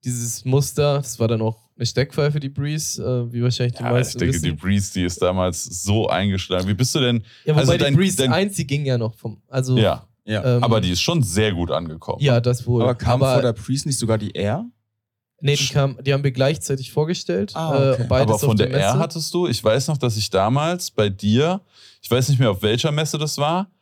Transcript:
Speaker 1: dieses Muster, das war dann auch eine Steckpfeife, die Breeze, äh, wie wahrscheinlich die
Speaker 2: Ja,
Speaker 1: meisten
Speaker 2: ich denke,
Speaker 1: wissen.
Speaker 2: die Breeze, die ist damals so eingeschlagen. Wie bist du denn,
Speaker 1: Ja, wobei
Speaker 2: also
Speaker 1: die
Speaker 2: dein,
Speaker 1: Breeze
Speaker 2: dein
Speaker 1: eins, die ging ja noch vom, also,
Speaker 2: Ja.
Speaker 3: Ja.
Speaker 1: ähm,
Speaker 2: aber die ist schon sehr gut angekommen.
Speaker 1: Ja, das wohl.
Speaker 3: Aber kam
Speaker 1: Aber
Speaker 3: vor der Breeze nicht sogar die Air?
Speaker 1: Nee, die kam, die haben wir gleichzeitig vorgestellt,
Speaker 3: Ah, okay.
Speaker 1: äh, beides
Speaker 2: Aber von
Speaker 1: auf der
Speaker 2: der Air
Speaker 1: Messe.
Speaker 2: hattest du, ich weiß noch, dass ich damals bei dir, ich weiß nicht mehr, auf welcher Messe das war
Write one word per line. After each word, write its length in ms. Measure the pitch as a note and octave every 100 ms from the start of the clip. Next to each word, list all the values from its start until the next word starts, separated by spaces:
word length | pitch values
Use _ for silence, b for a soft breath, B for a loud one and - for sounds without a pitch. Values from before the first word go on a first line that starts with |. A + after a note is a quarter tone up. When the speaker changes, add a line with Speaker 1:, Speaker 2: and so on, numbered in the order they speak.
Speaker 1:
dieses 400 | - B2 A#2+ - C3
Muster, 500 | C3+ C#3 - C#3+ C#3+
das 220 | C#3 -
war 80 | A2+
dann 140 | A2+
auch 260 | A2 A2 _ _
eine 80 | A#2+
Steckpfeife, 540 | - C#3 - D3 D3
die 80 | C#3
Breeze, 540 | C#3+ C#3+ D3+ D3+ -
äh, 300 | B2 B2+ A#2+
wie 100 | A#2+
wahrscheinlich 340 | A#2+ A#2+ A#2+ A#2+
die 60 |
Speaker 2:
Ja, 80 | A#2+
Speaker 1:
meisten 260 | A#2+ - -
Speaker 2:
ich 20 |
denke, 140 | F2
Speaker 1:
wissen. 100 | E2+
Speaker 2:
die 80 | D#2+
Breeze, 400 | D#2 F#2 G2+ G2
die 100 | F#2+
ist 160 | F2 F2
damals 420 | F2+ F#2 F#2 F2
so 440 | - F2 G2 G#2 A2
eingeschlagen. 580 | E2 G2+ F#2 - F2+ F#2
Wie 60 |
bist 200 | G2 B2+
du 60 | D#3
denn, 220 | B2+ A#2+ - B
Speaker 1:
Ja, 80 | -
wobei 80 | D3+
Speaker 2:
also 120 | C3+
Speaker 1:
die 40 | F3
Speaker 2:
dein, 160 | C#3+
Speaker 1:
Breeze 220 | C#3 F#3+ F3+
Speaker 2:
dein 160 | C3+
Speaker 1:
eins, 240 | D#3 G3+ G3
die 100 | C3
ging 200 | C#3+ C#3
ja 100 | B2+
noch 160 | A2
vom, 280 | - A2+ G#2 _
also, 280 | C3+ B2+ B2+
Speaker 2:
Ja. 280 | G#2 D2+ - _
Speaker 3:
Ja. 320 | - G#2+ B2+ A#2+
Speaker 1:
ähm, 40 |
Speaker 2:
aber 180 | A#2 A2+
die 100 | F2+
ist 100 | F2
schon 200 | - E3+
sehr 280 | G#2+ E2+ G#2+
gut 200 | F2 E2+
angekommen. 500 | C#2+ E2+ D#2 - -
Speaker 1:
Ja, 180 | C#3+ A#2+
das 240 | A#2+ A#2+ -
wohl. 160 | A#2+
Speaker 3:
Aber 120 | A#2+
kam 280 | A#2+ - B2
Speaker 1:
Aber 100 | C3
Speaker 3:
vor 80 | B2+
der 100 | B2
Breeze 360 | G#2+ - C3+ D3+
nicht 100 | C3+
sogar 200 | A2 A2
die 120 | G#2
Air? 340 | - G2+ C3+ A#3+ _ _ _ _ _ _ _
Speaker 1:
Nee, 160 | C#3+ C#3+
die 100 | C#3
kam, 320 | D3 C#3 B2
die 120 | C#3
haben 100 | C#3
wir 80 | C#3+
gleichzeitig 640 | B2 C3+ D#3 - C3+ C3
vorgestellt, 580 | - D3+ F3+ - F3+ G3+ -
Speaker 3:
Ah, 140 | D#3+ C#3 C#3
okay. 80 | B2
Speaker 1:
äh, 20 | A#2
beides 220 | B2+ A2
Speaker 2:
Aber 100 | G#2+
von 100 | C#3
Speaker 1:
auf 40 |
der 140 | G#2+ G2+
Speaker 2:
der 80 | -
Air 80 | G2
Speaker 1:
Messe. 60 | C3
Speaker 2:
hattest 340 | D#3+ E3 D#3
du, 140 | F3 F3
ich 140 | A#2
weiß 240 | G#2+ A2+ C3+
noch, 100 | D3+
dass 180 | B2+ G#2+
ich 140 | G2+
damals 640 | F#2+ G2+ C3+ D3+ F3+ -
bei 160 | - G#2
dir, 540 | G2 G#2 A2+ D3+ F#3 _ B B B
ich 80 | -
weiß 200 | A#2+ C3+
nicht 100 | C3+
mehr, 140 | B2+
auf 100 | G2
welcher 300 | G#2 A#2 D#3+
Messe 260 | D3+ D#3 D#3
das 200 | D3+ D3
war 340 | D3 E3+ G3 _